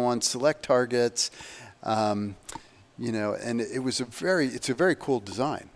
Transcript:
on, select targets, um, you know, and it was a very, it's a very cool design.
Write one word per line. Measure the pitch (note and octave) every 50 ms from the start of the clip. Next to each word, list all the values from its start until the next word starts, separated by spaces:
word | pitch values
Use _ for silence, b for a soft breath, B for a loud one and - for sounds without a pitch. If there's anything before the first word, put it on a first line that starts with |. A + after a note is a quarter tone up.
| B2
on, | B2 B2 A#2
select | - - - B2 C3+ D3+ D3+ - -
targets, | - C3 B2 B2 A#2 B2 A#2+ A#2+ A#2 - - - - B B B B B B B B B B -
um, | - A2 A2 G#2+ G#2+ G#2 G#2 G#2 G2+ F#2+ - - B B B B B B B B B _
you | - A#2+ A#2
know, | A2 G#2+ G#2 G#2 G2+
and | - G2+ A#2+ A#2 A#2
it | A2+ G2 A2 C3 B2+
was | C3 A#2 -
a | B2+
very, | A#2 - - - F3+ F#3 E3+ C#3
it's | C3 A#2 B2 - -
a | B2
very | A2+ F3+ F#3 D3+
cool | - - D3 C3 A#2
design. | G2+ F#2+ F#2+ G#2+ C3 D3+ A2+ - - - -